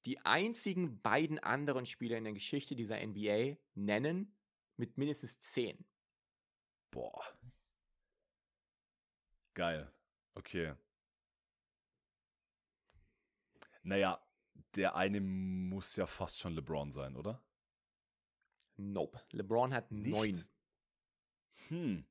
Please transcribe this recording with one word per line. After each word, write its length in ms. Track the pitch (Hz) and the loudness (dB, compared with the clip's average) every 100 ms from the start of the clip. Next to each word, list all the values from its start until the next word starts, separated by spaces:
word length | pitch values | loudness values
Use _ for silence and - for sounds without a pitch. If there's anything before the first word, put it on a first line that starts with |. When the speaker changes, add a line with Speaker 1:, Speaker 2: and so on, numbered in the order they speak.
| - | -4
Speaker 1:
die 140 | - | 0
einzigen 800 | - 135 214 226 202 185 170 107 | 4 6 4 0 0 2 0 0
beiden 380 | 110 123 160 151 | 4 4 4 0
anderen 460 | - 131 143 131 123 | 2 2 2 0 -2
Spieler 320 | - 120 117 | -4 -2 0
in 80 | 110 | -2
der 80 | |
Geschichte 420 | 104 - 143 - 127 | -6 -2 -2 -2 -4
dieser 240 | 107 110 | -2 -2
N 140 | 104 | -2
B 180 | 101 104 | 0 4
A 260 | 104 131 147 _ | 4 4 -2 _
nennen 640 | - 101 104 143 180 202 _ _ _ _ - | -4 2 2 2 0 -4 _ _ _ _ -6
mit 200 | 120 - | -6 0
mindestens 420 | 143 143 - - | -2 -2 -6 -8
zehn? 440 | - - 113 - - _ _ _ _ _ _ _ _ _ _ | -4 0 -2 -4 -18 _ _ _ _ _ _ _ _ _ _
Speaker 2:
Boah. 320 | 65 58 - - - 120 - _ _ _ _ _ _ _ _ _ _ _ _ _ _ _ _ _ _ _ - | -8 -8 -8 -10 -12 -20 -20 _ _ _ _ _ _ _ _ _ _ _ _ _ _ _ _ _ _ _ -2
Geil. 360 | 85 80 69 _ _ _ _ - | 0 0 -6 _ _ _ _ -16
Okay. 400 | - 90 80 69 _ _ _ _ _ _ _ _ _ _ _ _ _ _ _ _ _ _ _ _ _ _ _ _ _ _ _ _ - - | -6 -2 -2 -4 _ _ _ _ _ _ _ _ _ _ _ _ _ _ _ _ _ _ _ _ _ _ _ _ _ _ _ _ -20 -12
Naja, 420 | 87 98 95 87 _ _ _ - - - | 0 4 4 2 _ _ _ -20 -8 0
der 200 | 95 82 | 2 4
eine 240 | 98 101 | 4 4
muss 760 | 95 95 95 92 92 95 - - | 2 0 0 0 -2 -2 -2 0
ja 100 | 90 | -2
fast 320 | - 92 - | -2 -4 -4
schon 140 | 90 | -4
LeBron 380 | 80 71 76 71 | -4 -2 -2 -2
sein, 240 | 71 67 64 | -6 -6 -6
oder? 280 | 87 123 _ _ _ _ _ _ _ _ _ _ _ _ _ - | -6 -8 _ _ _ _ _ _ _ _ _ _ _ _ _ -10
Speaker 1:
Nope. 420 | 101 98 73 - - | -4 -2 -2 -6 -10
LeBron 420 | - 98 113 127 | -8 0 2 4
hat 180 | 127 - | 0 -4
Speaker 2:
Nicht? 200 | 104 127 | -4 0
Speaker 1:
neun. 340 | 107 110 90 - _ _ _ _ _ _ _ _ _ _ - - | 2 2 0 -6 _ _ _ _ _ _ _ _ _ _ -20 -8
Speaker 2:
Hm. 380 | 165 156 90 - | -2 0 -2 -6